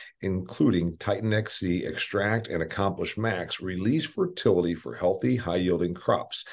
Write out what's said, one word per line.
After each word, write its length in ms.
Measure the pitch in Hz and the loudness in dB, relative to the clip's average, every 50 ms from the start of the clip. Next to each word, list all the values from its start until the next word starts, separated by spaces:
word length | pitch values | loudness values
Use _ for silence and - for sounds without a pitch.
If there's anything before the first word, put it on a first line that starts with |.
| - - - - | -16 -18 -10 -4
including 760 | - 95 92 92 90 - - - 156 127 90 87 82 85 80 | -2 0 0 0 -2 -4 0 4 4 4 4 4 2 0 -4
Titan 340 | - - 104 101 98 110 110 | -4 -2 -2 -2 0 2 2
X 280 | 107 107 110 - - - | 2 2 0 -2 -4 -4
C 260 | 98 90 87 90 - | -2 0 0 0 -2
Extract 640 | - - - - - - 98 101 104 110 117 110 | -2 -4 -4 -4 -2 0 0 2 2 0 0 -2
and 140 | - 87 82 | -2 -2 -2
Accomplish 560 | 80 80 - - 98 98 87 87 87 - - | -2 -2 0 0 0 0 0 -2 -4 -4 -2
Max, 440 | 104 113 117 95 90 85 - - - | -2 0 0 0 -2 -2 -4 -6 -4
release 440 | 92 92 90 90 95 113 147 160 - | -4 -4 -2 0 2 2 2 2 0
fertility 680 | - - 202 185 180 180 - - 117 95 87 87 85 85 | -2 -2 -2 -2 -2 -2 2 4 4 6 6 4 2 0
for 200 | 80 - 62 58 | -2 -6 -10 -6
healthy, 400 | - 90 90 82 - - 127 127 | 0 2 2 2 2 2 0 0
high-yielding 560 | 117 - 87 87 92 90 90 87 80 87 85 87 | 0 0 0 0 2 2 2 2 2 2 0 -2
crops. 500 | - - - 98 - - - - - - - | -2 0 0 0 0 0 -4 -8 -8 -8 -8